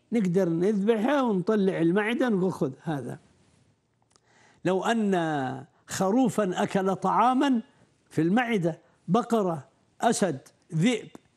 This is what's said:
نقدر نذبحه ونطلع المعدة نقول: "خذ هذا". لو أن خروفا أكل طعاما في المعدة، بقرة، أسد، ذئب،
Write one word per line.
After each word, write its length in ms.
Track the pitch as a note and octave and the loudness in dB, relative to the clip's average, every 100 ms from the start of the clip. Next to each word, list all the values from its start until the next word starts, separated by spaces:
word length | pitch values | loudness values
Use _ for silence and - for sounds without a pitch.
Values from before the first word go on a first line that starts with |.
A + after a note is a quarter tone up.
| - | -4
نقدر 360 | A#3 F#3 E3+ F3+ | -2 0 2 2
نذبحه 760 | E3 F3+ G#3+ G3 A3+ A3+ C#4+ | 2 0 0 0 0 2 0
ونطلع 560 | B3 G3 E3+ A3 F#3+ D#3+ | 0 0 0 2 2 2
المعدة 500 | E3 F#3 G#3 A#3+ B3+ | 2 2 0 0 0
نقول: 240 | G3+ F#3 | 0 -2
"خذ 200 | - D3+ C3 | -2 -4 -6
هذا". 360 | - D3 B2 C3+ _ _ _ _ _ _ _ _ _ _ _ _ _ _ | -8 -6 -8 -12 _ _ _ _ _ _ _ _ _ _ _ _ _ _
لو 200 | E3 F#3 | -2 -2
أن 800 | F#3 A#3 G#3 F#3 E3 D3 C3 C3 C3+ _ - | 0 0 0 0 0 -2 -4 -8 -14 _ -12
خروفا 760 | - F#3+ A3+ B3+ - F#3+ F3+ | -4 0 2 2 0 -2 -2
أكل 340 | G3+ G3 F#3+ F#3 | -2 0 0 -2
طعاما 680 | F#3+ F3 A#3 B3+ C#4+ B3 - _ _ _ _ | 0 2 2 4 2 0 -2 _ _ _ _
في 120 | - | -2
المعدة، 580 | E3 G#3 A#3+ A3+ E3 D#3 _ _ - | 2 2 2 0 0 -4 _ _ -2
بقرة، 600 | G3+ F3+ A3+ F#3+ D#3+ - _ _ - | 0 2 0 0 -4 -10 _ _ -4
أسد، 380 | A3+ A3+ F#3+ C3 - _ - | -2 0 0 -2 -10 _ -8
ذئب، 340 | D#3+ F#3+ B3 - - _ | 0 0 0 -6 -20 _